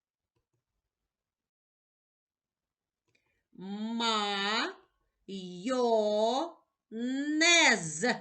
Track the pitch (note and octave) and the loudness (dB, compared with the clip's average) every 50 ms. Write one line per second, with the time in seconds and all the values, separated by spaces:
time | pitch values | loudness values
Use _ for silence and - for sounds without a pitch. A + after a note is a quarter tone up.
0 | _ _ _ _ _ _ _ _ _ _ _ _ _ _ _ _ _ _ _ _ | _ _ _ _ _ _ _ _ _ _ _ _ _ _ _ _ _ _ _ _
1 | _ _ _ _ _ _ _ _ _ _ _ _ _ _ _ _ _ _ _ _ | _ _ _ _ _ _ _ _ _ _ _ _ _ _ _ _ _ _ _ _
2 | _ _ _ _ _ _ _ _ _ _ _ _ _ _ _ _ _ _ _ _ | _ _ _ _ _ _ _ _ _ _ _ _ _ _ _ _ _ _ _ _
3 | _ _ _ _ _ _ _ _ _ _ - - F3+ G3 G3+ G#3+ G#3+ A3+ A#3 A#3 | _ _ _ _ _ _ _ _ _ _ -16 -14 -10 -10 -8 -6 -6 -4 -2 0
4 | A#3 A3+ A3 G#3+ G#3 G3+ G3+ G3 G3 G3+ A3 A#3 C#4 F#4 G4 - _ _ _ _ | 0 2 2 0 0 0 -2 -2 0 0 0 0 -2 -4 -6 -12 _ _ _ _
5 | _ _ _ _ _ - G3 F#3+ F3+ F3+ F3+ F3 F3+ B3+ C4 B3+ A#3+ A#3 A3+ A3 | _ _ _ _ _ -12 -12 -10 -10 -10 -10 -8 -4 -2 0 2 2 4 4 4
6 | G#3 G#3+ G#3 G#3 A3 A3+ B3 C4+ D#4+ E4+ - _ _ _ _ _ _ - G#3+ A3+ | 2 2 2 2 2 2 0 -2 -4 -6 -8 _ _ _ _ _ _ -14 -10 -6
7 | A#3+ B3+ C4 C4+ C#4+ D4 D4+ D#4 E4 E4+ E4+ E4+ D#4 C#4 A#3+ G3 E3+ D#3+ D3 D3+ | -6 -4 -4 -4 -2 -2 0 2 4 4 6 6 6 4 4 2 -2 -6 -6 -2
8 | G3 A#3+ G#3+ - | -2 -2 -2 -2